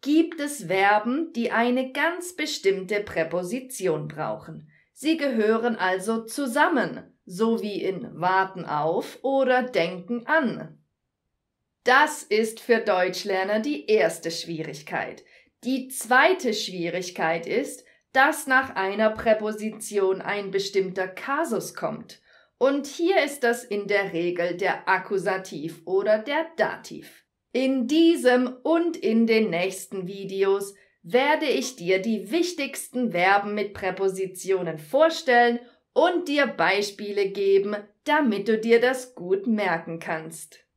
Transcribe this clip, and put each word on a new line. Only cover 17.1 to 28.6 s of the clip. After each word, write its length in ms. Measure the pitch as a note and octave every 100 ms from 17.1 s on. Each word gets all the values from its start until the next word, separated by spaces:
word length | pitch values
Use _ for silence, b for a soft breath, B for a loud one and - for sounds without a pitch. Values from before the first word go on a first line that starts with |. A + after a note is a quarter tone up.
| - E3 E3+ E3+
ist, 360 | G#3+ D4 - b b b
dass 320 | C4 C#4 D4 -
nach 300 | C4 C4 -
einer 340 | F#3+ G3+ A3
Präposition 1120 | G#3+ A3+ G#3+ G#3+ G#3+ G#3+ G#3+ - G3+ F#3+ F#3+
ein 300 | - G3+ G3
bestimmter 560 | F#3+ G3 G3 F#3 F#3 F#3
Kasus 680 | - - C#4 D#4+ G#3+ D#3
kommt. 480 | - D#3+ D3+ - - b b b _
Und 300 | B3+ C#4+ C#4
hier 360 | - E4+ F#4+
ist 200 | C#4+ -
das 200 | A#3 A#3
in 240 | - G3+ G3+
der 260 | G#3 F#3+
Regel 420 | E3 F3 F3 F3 F3
der 320 | F#3 - -
Akkusativ 920 | F#3 F#3 G3 F3+ F#3 F#3 E3+ D#3 D#3+ -
oder 340 | F#3+ G#3 G#3+
der 260 | A3 D4 E4 -
Dativ. 680 | F3+ E3+ - D#3 - - _ _ _
In 360 | A#3+ C4 C4+ A3
diesem 680 | D4+ E4 E4 B3 B3 B3 -